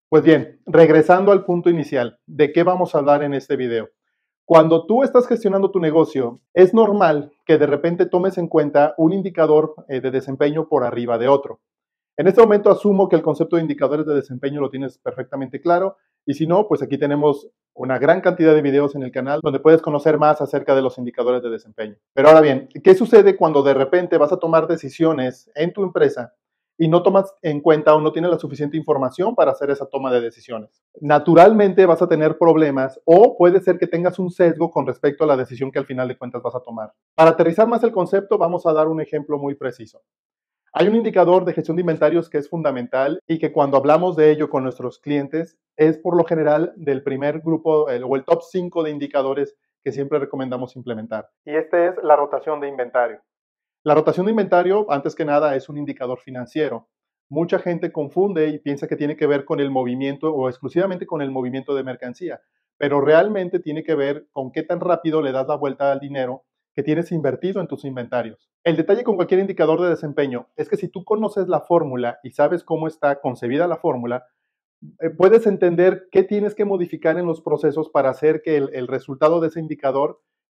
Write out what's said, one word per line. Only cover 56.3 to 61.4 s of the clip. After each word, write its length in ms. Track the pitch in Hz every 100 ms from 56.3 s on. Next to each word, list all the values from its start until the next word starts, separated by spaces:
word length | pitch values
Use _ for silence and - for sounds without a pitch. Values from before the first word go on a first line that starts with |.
| 127 123 156 147 110 _ _ _ _ -
Mucha 280 | 147 170 185
gente 320 | 180 170 175
confunde 580 | 165 147 175 202 170 156
y 100 | 151
piensa 280 | 143 143 156
que 100 | 147
tiene 200 | 147 151
que 100 | 143
ver 200 | 143 143
con 140 | 151
el 100 | 139
movimiento 640 | 131 123 127 135 139 156
o 160 | 147 131
exclusivamente 560 | 123 131 170 190 180 190
con 160 | 160
el 80 | 139
movimiento 440 | 131